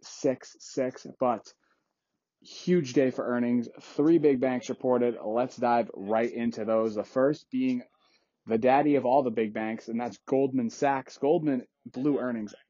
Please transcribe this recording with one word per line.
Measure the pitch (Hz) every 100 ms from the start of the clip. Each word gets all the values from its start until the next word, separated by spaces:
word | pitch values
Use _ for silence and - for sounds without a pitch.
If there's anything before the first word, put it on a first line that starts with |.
six | - - 139 127 - -
six. | - - 127 - - -
But | 127 110 - - _ _ _ _ _ _ _ _
huge | - - - 180 131
day | 143 131
for | 123
earnings. | 120 123 120 120 117 -
Three | - - 151 170
big | 147 127
banks | 131 123 -
reported. | 123 127 123 120 113
Let's | 104 117 127 -
dive | 120 120 107
right | - 98 110 117
into | 117 117 113
those. | 107 110 113
The | 104
first | 101 131 139 156 _
being | 127 131 123 - _ _ _ _ _ -
the | 113
daddy | 123 135 147
of | 139
all | 120 139
the | 127
big | 110 110
banks, | 110 110 113 -
and | 117
that's | 120 101
Goldman | - 135 135 131 113
Sachs. | - 143 135 - -
Goldman | 139 170 151 127 - _
blew | 120 131 147 131
earnings | 123 117 104 -